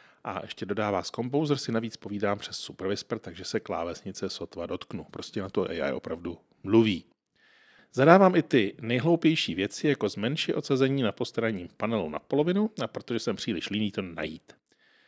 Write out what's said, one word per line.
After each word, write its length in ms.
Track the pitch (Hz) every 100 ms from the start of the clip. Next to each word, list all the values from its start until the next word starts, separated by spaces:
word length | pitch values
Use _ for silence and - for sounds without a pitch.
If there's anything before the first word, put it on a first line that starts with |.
| - _
a 160 | - 95
ještě 220 | 104 - 95
dodává: 380 | 101 104 98
"S 80 | -
Composer 460 | - 123 143 151 139
si 140 | -
navíc 260 | 113 113 -
povídám 400 | 98 101 101 101
přes 160 | - -
Super 300 | - - 95
Whisper, 320 | 104 - 113
takže 260 | - 85 92
se 140 | 110
klávesnice 680 | - 85 85 82 98 - 95
sotva 360 | - 85 - 85
dotknu." 380 | 87 - 87 -
Prostě 300 | - - 110
na 80 | 95
to 200 | - 92
A 40 |
I 180 | 85 69
opravdu 440 | 67 - 85 87 85 _ _
mluví. 420 | 95 110 110 87 - _ _ _ _ _ _ - _
"Zadávám 420 | - 143 185 190 180
i 60 |
ty 320 | - 135 101 -
nejhloupější 720 | 113 123 147 170 165 160 - -
věci, 320 | 101 - 151
jako 220 | 139 104
zmenši 440 | 101 110 156 -
ocazení 480 | 156 - 135 131 139
na 80 | 113
postranním 560 | - 120 - 113 101 87 -
panelu 320 | 107 113 78
na 100 | 76
polovinu, 500 | - 139 160 190 220 -
a 40 | 120
protože 320 | - - 117
jsem 160 | - 98
příliš 340 | - 87 -
líný 220 | 104 107
to 100 | 101
najít. 520 | 92 82 78 80 - - _ _ _ _